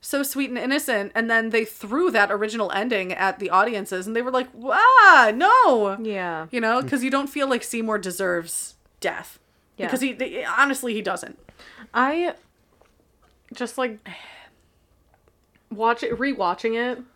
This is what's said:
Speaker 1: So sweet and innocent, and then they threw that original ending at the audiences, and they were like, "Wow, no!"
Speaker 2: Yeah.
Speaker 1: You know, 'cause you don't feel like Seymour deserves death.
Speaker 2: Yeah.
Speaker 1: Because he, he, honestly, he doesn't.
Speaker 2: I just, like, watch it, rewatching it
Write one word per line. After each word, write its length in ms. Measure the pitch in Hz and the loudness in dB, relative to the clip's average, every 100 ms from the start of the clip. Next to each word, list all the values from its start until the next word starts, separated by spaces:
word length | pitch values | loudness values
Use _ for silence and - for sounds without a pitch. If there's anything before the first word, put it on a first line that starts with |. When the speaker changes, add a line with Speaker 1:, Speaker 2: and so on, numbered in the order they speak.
Speaker 1:
So 180 | - 277 | -4 -4
sweet 280 | 277 269 269 | -4 -4 -4
and 80 | 247 | -4
innocent, 540 | 254 285 285 226 202 | -2 -2 0 -2 -2
and 160 | - 226 | -4 0
then 200 | 226 226 | 0 2
they 140 | 226 | -2
threw 460 | 220 - 208 254 359 | -2 -8 -6 0 2
that 200 | 226 202 | 2 2
original 400 | 202 214 226 202 | 0 -2 -2 -2
ending 400 | 196 233 220 185 | -2 -2 -2 -2
at 260 | 185 190 185 | -2 -2 -2
the 100 | - | 0
audiences, 560 | 175 220 220 185 185 185 | 2 2 0 -6 -6 -4
and 80 | |
they 60 | 226 | -4
were 100 | 247 | -2
like, 160 | 254 254 | -2 -4
"Wow, 800 | - 247 349 466 523 415 320 233 | -10 -2 4 6 8 10 10 8
no!" 640 | 220 359 494 453 247 202 196 | 4 4 6 6 4 2 -2
Speaker 2:
Yeah. 460 | 220 196 180 165 160 | -6 -6 -6 -6 -6
Speaker 1:
You 100 | 247 | -4
know, 220 | 226 240 | 0 0
'cause 200 | 262 285 | 0 -4
you 80 | 254 | -2
don't 180 | 269 277 | -2 -4
feel 200 | 294 277 | -4 -2
like 140 | 285 | -2
Seymour 360 | - 233 226 214 | -2 -6 -4 -4
deserves 760 | 185 175 190 175 165 - - _ _ _ | -4 -4 -2 -2 -4 -10 -12 _ _ _
death. 380 | 170 165 - - _ _ _ _ | -6 -6 -14 -20 _ _ _ _
Speaker 2:
Yeah. 80 | 180 | -4
Speaker 1:
Because 140 | 254 | -2
he, 100 | 262 | -4
he, 300 | 220 254 190 | -4 -8 -6
honestly, 480 | 120 214 277 262 247 | -6 0 0 0 -4
he 80 | 214 | -4
doesn't. 360 | 190 190 - - - _ - - 220 | -4 -6 -8 -16 -20 _ -20 -20 -8
Speaker 2:
I 400 | 226 254 320 349 - _ _ _ _ _ _ _ _ _ _ _ | -2 0 0 -4 -6 _ _ _ _ _ _ _ _ _ _ _
just, 240 | - 247 254 | -10 -10 -4
like, 200 | 254 214 - 175 - - - _ _ _ _ _ _ _ _ _ _ _ _ | -6 -6 -16 -18 -18 -20 -20 _ _ _ _ _ _ _ _ _ _ _ _
watch 320 | 208 226 233 | -2 0 0
it, 100 | - 233 | -2 -2
rewatching 560 | 269 277 175 185 226 | -2 0 -2 -2 -2
it 280 | 226 247 247 247 | -2 -4 -6 -12